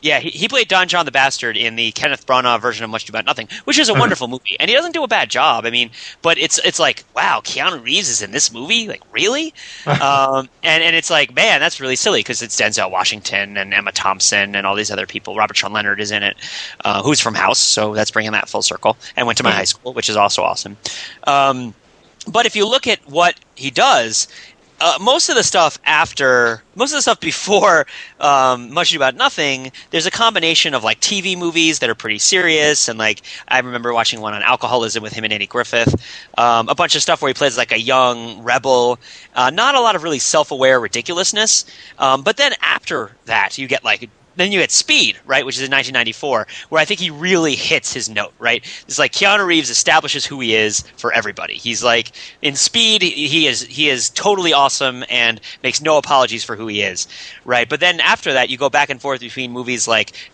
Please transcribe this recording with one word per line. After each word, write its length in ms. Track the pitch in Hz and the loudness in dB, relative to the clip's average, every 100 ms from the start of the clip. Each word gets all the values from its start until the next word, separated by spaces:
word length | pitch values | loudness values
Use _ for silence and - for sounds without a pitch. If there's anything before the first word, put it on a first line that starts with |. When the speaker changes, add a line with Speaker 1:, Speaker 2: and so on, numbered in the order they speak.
Speaker 1:
yeah, 160 | 147 139 | 0 0
he, 100 | 143 | -2
he 180 | - 220 | -4 -2
played 180 | 269 226 | 0 2
Don 220 | 185 180 | 2 2
John 160 | 175 151 | 0 0
the 60 | |
Bastard 440 | 135 135 - 120 107 | 2 2 2 -4 -2
in 200 | 117 113 | -4 -2
the 160 | 113 | -4
Kenneth 340 | - 151 135 - | -2 -4 -4 0
Branagh 340 | 127 123 117 | 2 4 2
version 220 | 120 107 | 0 -4
of 80 | 113 | -6
Much 140 | 110 | -6
Ado 80 | - | -6
About 140 | 110 110 | -6 -4
Nothing, 200 | 147 113 - | -4 -6 -10
which 160 | - 285 | -2 0
is 100 | 285 | 2
a 40 | |
Speaker 2:
Mm-hmm. 80 | 208 | 2
Speaker 1:
wonderful 260 | - 185 120 | 2 0 -4
movie, 300 | 127 - 92 | -8 -8 -4
and 100 | 170 | 2
he 60 | |
doesn't 160 | 247 339 | 2 0
do 140 | 330 | -4
a 20 | 262 | -2
bad 240 | 214 127 | 0 0
job. 340 | 123 151 117 113 | 2 2 2 0
I 40 | |
mean, 200 | 120 117 - - - | -2 -2 -6 -18 -4
but 160 | 165 165 | 0 2
it's, 220 | 156 - | 0 0
it's 220 | 180 - | 0 2
like, 240 | 151 - - | 0 0 -6
wow, 280 | 123 185 117 | -2 0 0
Keanu 360 | - - 160 160 | -4 -4 -4 -4
Reeves 280 | 117 170 165 | -4 -2 -2
is 140 | 113 | -4
in 100 | 101 | -4
this 200 | 123 - | -2 -2
movie? 360 | 117 143 233 214 | -4 -4 -2 -4
Like, 140 | 117 - | -10 -8
really? 420 | 110 185 277 320 - - | -2 0 0 -4 -10 -18
Speaker 2:
<laughs> 160 | - - | -12 -2
Speaker 1:
Um, 600 | 143 139 139 135 135 131 _ | 0 2 2 2 0 -4 _
and, 180 | 165 160 | 0 2
and 140 | 165 165 | 4 2
it's 140 | - | 2
like, 220 | 160 135 | 0 2
man, 280 | 127 214 156 | 2 2 4
that's 180 | 165 - | 2 -2
really 140 | 135 | -2
silly 300 | 127 220 147 | 0 2 0
'cause 180 | 104 120 | 0 -4
it's 180 | 117 - | -4 0
Denzel 300 | 107 110 95 | 0 0 -2
Washington 680 | 92 92 107 - 98 101 101 | 0 -2 -2 -4 -4 -2 -6
and 160 | 98 | -2
Emma 200 | 101 98 | -2 -2
Thompson 640 | - 98 95 - 101 101 101 | -2 -2 0 0 0 0 -2
and 100 | 98 | -2
all 80 | |
these 160 | 101 104 | -2 -2
other 160 | 101 95 | -4 -6
people. 300 | - - 101 | -8 -8 -2
Robert 200 | 107 107 | -2 0
Sean 160 | 98 | -2
Leonard 280 | 107 104 101 | -2 -2 -2
is 100 | 104 | -2
in 140 | 104 | -2
it, 120 | 101 - - - - - | -2 -4 -10 -12 -12 -6
uh, 200 | - 101 | -2 0
who's 160 | 127 147 | 0 0
from 160 | 117 104 | 0 0
House, 240 | 95 120 | 0 2
so 340 | - - 107 | 2 0 0
that's 160 | 107 107 | 0 0
bringing 220 | 113 107 | 0 0
that 160 | 107 - | -2 -2
full 140 | 104 | -2
circle, 340 | 95 90 110 - - - | -2 0 0 -2 -6 -4
and 120 | 120 | 0
went 80 | 113 | 2
to 60 | |
my 60 | 123 | 2
Speaker 2:
Mm-hmm. 80 | 101 | 2
Speaker 1:
high 60 | |
school, 280 | 95 - 123 | 0 -4 -6
which 160 | 123 110 | -6 -2
is 80 | 104 | 2
also 260 | 101 - | 2 2
awesome. 340 | 85 92 98 101 - - - - | -2 -2 -8 -12 -12 -12 -14 -8
Um, 480 | - 139 139 127 120 - _ _ _ _ - | 0 2 2 0 -6 -14 _ _ _ _ -4
but 200 | 226 240 | -2 0
if 100 | 214 | 0
you 100 | 208 | 0
look 220 | 254 247 | 0 0
at 100 | 202 143 | -4 -2
what 300 | 147 175 - _ | 2 2 0 _
he 160 | - 135 | -10 -6
does, 560 | 127 262 175 113 107 - - - _ _ _ | 2 4 4 2 -2 -6 -10 -20 _ _ _
uh, 180 | 165 156 | 0 2
most 280 | 202 311 - | 2 2 2
of 80 | 269 | 2
the 60 | |
stuff 340 | 190 190 160 - | 2 2 2 0
after, 800 | - 151 160 - 135 127 120 113 _ | 2 2 2 2 4 4 4 0 _
most 160 | 185 269 | -4 -2
of 60 | 294 | 0
the 60 | |
stuff 180 | 254 220 | 0 0
before, 640 | 170 - - 202 208 165 135 - - - | -2 -6 0 4 6 4 2 -6 -20 -2
um, 560 | 147 139 131 123 120 | 2 4 4 2 -2
Much 160 | 147 156 | -2 0
Ado 80 | 170 | 2
About 160 | 131 | 0
Nothing, 560 | 127 269 - 147 131 131 - - | 2 -2 0 -2 -2 -8 -16 -6
there's 140 | 175 | -4
a 60 | 170 | -2
combination 640 | - 226 202 165 160 165 | 0 0 2 2 2 0
of, 80 | 135 | 0
like, 160 | 110 113 | 0 -2
T 200 | - 202 | -2 -2
V 160 | 185 180 | -2 -4
movies 420 | 175 165 160 151 | -2 2 2 2
that 100 | 123 | -2
are 60 | |
pretty 240 | 110 113 107 | -2 -4 -2
serious, 720 | - 190 175 156 147 143 - | 0 2 2 4 4 2 0
and, 100 | 110 | 0
like, 240 | 110 104 - - - | -2 -2 -8 -18 -2
I 140 | 127 | 0
remember 340 | 123 120 120 | 0 -4 -2
watching 260 | 117 113 117 | 0 0 -2
one 140 | 107 | -6
on 80 | 104 | -2
alcoholism 600 | 110 127 120 123 113 110 | 0 0 2 0 0 -4
with 100 | 107 | -6
him 100 | 113 | -6
and 80 | 110 | -4
Andy 140 | 104 101 | -2 -2
Griffith, 480 | 120 117 120 113 - - - - - | -4 0 2 2 0 -4 -18 -8 2
um, 320 | 120 117 113 | 4 4 2
a 60 | |
bunch 220 | 147 170 151 | 0 2 0
of 60 | |
stuff 200 | - 165 | 2 0
where 60 | 143 | 0
he 60 | |
plays, 220 | 127 143 117 | 0 0 0
like, 160 | 117 | -2
a 80 | 113 | -2
young 640 | 113 131 127 120 117 104 | 2 4 4 0 -8 -8
rebel, 560 | 117 131 131 127 123 123 - - - 123 | -2 0 2 2 2 0 -8 -20 -8 0
uh, 140 | 123 | 0
not 260 | 165 247 277 | 2 2 4
a 40 | |
lot 140 | 233 | 2
of 80 | 185 | 2
really 160 | 160 139 | -2 -2
self-aware 640 | - 160 147 139 131 131 | 0 2 0 2 4 4
ridiculousness, 840 | 107 120 117 175 190 208 214 - - - - - | 2 -4 -4 -2 -2 0 2 0 -2 -12 -20 -2
um, 240 | 139 135 | 2 2
but 140 | 139 220 | 2 0
then 160 | 277 - | 0 0
after 520 | 151 170 - 160 104 - - | -2 -2 -2 -6 -6 -12 -2
that, 300 | 110 98 - | 0 0 -2
you 120 | 131 | -4
get, 160 | 127 | -2
like, 260 | 117 104 117 _ _ 175 | 0 -2 -4 _ _ -4
then 140 | 190 | 0
you 80 | 196 | 2
get 140 | 143 | 2
Speed, 440 | - - 302 131 - - | 0 2 2 2 -2 0
right, 200 | 135 135 | 0 0
which 80 | |
is 80 | 123 | -4
in 80 | 135 | 0
nineteen 220 | 139 127 | 0 0
ninety-four, 560 | 131 113 110 147 117 107 - - | -2 -2 -4 -2 -2 -2 -10 -2
where 140 | 156 | 0
I 20 | |
think 140 | 156 208 | 0 -2
he 100 | 180 | -4
really 460 | 147 175 180 160 | -4 0 2 2
hits 380 | 123 - 151 - | 0 0 -2 -2
his 160 | 135 107 | -6 -6
note, 240 | 104 104 - | -4 -6 -4
right? 240 | 117 117 - - - | -2 -2 -4 -16 -10
It's 100 | 135 | -2
like 140 | 139 | 0
Keanu 340 | - 196 208 185 | 2 4 4 4
Reeves 240 | 165 127 | 2 2
establishes 560 | 117 - 160 147 143 - | 0 4 2 2 -4 -4
who 140 | 143 | -4
he 160 | 120 110 | 0 2
is 260 | 107 104 - - | 2 0 -6 -8
for 160 | 120 | -2
everybody. 420 | 117 104 95 87 | -2 -2 -8 -10
He's 300 | 53 120 107 | -8 -6 -2
like, 260 | 120 117 113 - - - | 2 2 0 -10 -20 -6
in 140 | 147 139 | -4 0
Speed, 460 | - 233 226 214 | 0 2 2 2
he 440 | 180 143 147 160 147 | 0 -2 -2 2 2
is, 160 | 113 | 0
he 260 | 120 127 151 | -6 -2 0
is 220 | 127 110 | 0 -2
totally 420 | - 202 196 175 | -2 0 2 2
awesome 520 | 143 139 - 135 123 - | 4 2 2 -2 -4 -4
and 320 | 123 117 113 - - | 0 0 0 -10 -8
makes 180 | 131 117 | -4 -2
no 180 | 151 151 | 2 0
apologies 440 | - 143 123 117 | 4 2 2 -2
for 140 | - 107 | -8 -8
who 100 | 113 | -6
he 160 | 104 | -2
is, 240 | 101 90 - - - - | -2 -4 -10 -12 -18 -16
right? 240 | - 123 117 | 0 0 2
But 100 | 147 | 2
then 220 | 180 175 | 2 2
after 320 | 131 226 170 | 2 2 2
that, 180 | 131 120 | 0 0
you 80 | 127 | 0
go 100 | 139 | 0
back 220 | 147 143 | 2 0
and 100 | 131 | -2
forth 200 | 139 131 | -4 -6
between 320 | 120 131 123 | -6 -10 -8
movies 340 | 120 123 120 113 | -8 -6 -4 0
like 240 | 110 107 - - | 0 0 -6 -12